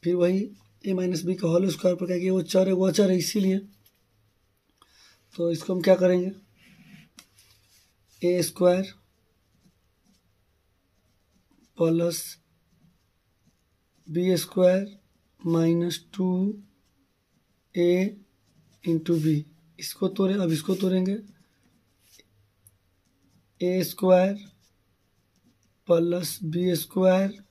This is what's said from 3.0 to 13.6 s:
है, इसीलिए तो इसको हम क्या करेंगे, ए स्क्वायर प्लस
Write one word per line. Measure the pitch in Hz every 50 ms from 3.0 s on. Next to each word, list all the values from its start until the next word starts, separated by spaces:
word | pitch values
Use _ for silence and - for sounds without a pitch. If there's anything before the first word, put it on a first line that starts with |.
| 202 196
है, | 185
इसीलिए | 180 170 - - 214 190 190 185 196 196 - _ _ _ _ _ _ _ _ _ _ _ _ _ _ _ _ _ _ _ _ _ _ _ _ _ _ _ _ _ _ _ _ _
तो | - 170 170
इसको | 170 156 - - 185
हम | 180
क्या | 165 196 185
करेंगे, | 180 185 180 180 180 180 190 190 - _ _ _ _ _ - - _ - - - - - _ _ - - _ _ _ _ _ _ _ _ _ _ _ _ _ _ _ _ _ _ _
ए | - 175 180 180 165
स्क्वायर | 170 - - 180 180 180 185 190 190 - _ _ _ _ _ _ _ _ _ _ _ _ _ _ _ _ _ _ _ _ _ _ _ _ _ _ _ _ _ _ _ _ _ _ _ _ _ _ _ _ _ _ _ _ _ _ _ _ _ _ _ _ _ _ _ _
प्लस | - 170 165 165 170 170 170 165 165 - - - _ _ _ _ _ _ _ _ _ _ _ _ _ _ _ _ _ _ _ _ _ _ _ _ _